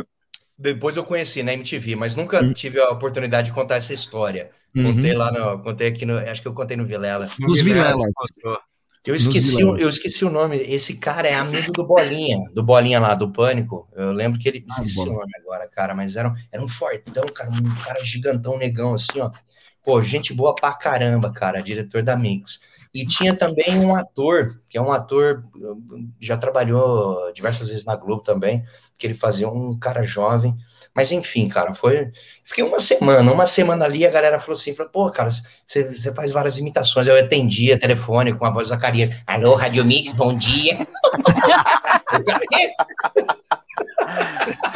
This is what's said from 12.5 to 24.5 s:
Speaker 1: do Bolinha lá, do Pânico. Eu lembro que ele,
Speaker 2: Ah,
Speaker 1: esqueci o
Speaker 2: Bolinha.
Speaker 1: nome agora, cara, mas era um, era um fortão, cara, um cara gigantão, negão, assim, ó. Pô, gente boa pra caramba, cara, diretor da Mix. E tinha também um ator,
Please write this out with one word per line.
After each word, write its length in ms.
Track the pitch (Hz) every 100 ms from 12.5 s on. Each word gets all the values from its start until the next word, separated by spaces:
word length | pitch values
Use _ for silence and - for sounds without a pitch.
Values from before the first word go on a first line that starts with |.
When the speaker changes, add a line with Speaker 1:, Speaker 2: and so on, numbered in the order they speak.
Speaker 1:
do 80 | 110
Bolinha 360 | 117 123 123 120
lá, 140 | 110
do 160 | 101 101
Pânico. 560 | 101 123 123 117 92 -
Eu 180 | 95 98
lembro 260 | 101 117 120
que 100 | 131
ele, 160 | 131 120
Speaker 2:
Ah, 40 | 117
Speaker 1:
esqueci 160 | 107
o 20 | 95
Speaker 2:
Bolinha. 160 | 95 107
Speaker 1:
nome 140 | 101 95
agora, 280 | 92 92 90
cara, 260 | - 95
mas 220 | 98 98 104
era 120 | 117
um, 40 | 117 -
era 120 | 107
um 40 | 131
fortão, 560 | - 156 139 - - -
cara, 160 | - 117
um 240 | 117 120 117
cara 160 | 123 131
gigantão, 540 | 123 123 139 127 120 131
negão, 380 | 127 117 120
assim, 260 | 110 - 139
ó. 100 | 117 - _ _ _ _
Pô, 160 | - 120
gente 320 | 113 147 -
boa 220 | 127 143
pra 180 | - 143
caramba, 580 | 143 156 127 120 120 101
cara, 280 | - 95 95
diretor 420 | 95 107 101 113
da 140 | 117 123
Mix. 440 | 113 98 - - _ _ _
E 100 | 131 127
tinha 280 | - 185
também 440 | 185 170 156 165 185
um 160 | 185
ator, 640 | 190 - - 147 175 117